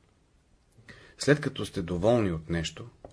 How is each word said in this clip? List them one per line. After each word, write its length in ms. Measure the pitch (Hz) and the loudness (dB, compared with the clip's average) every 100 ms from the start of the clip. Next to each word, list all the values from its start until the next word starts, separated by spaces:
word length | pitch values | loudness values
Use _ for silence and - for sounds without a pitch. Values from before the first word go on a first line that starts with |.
| _ _ _ _ _ _ _ _ - - - - | _ _ _ _ _ _ _ _ -20 -20 -20 -2
след 220 | - 147 | 2 2
като 260 | 135 - 104 | 0 -6 -6
сте 160 | 98 | -6
доволни 500 | 85 87 104 120 98 | -4 2 4 4 2
от 180 | 80 80 | -2 -2
нещо, 400 | 82 80 - 117 - - | -4 -4 -8 -16 -18 -12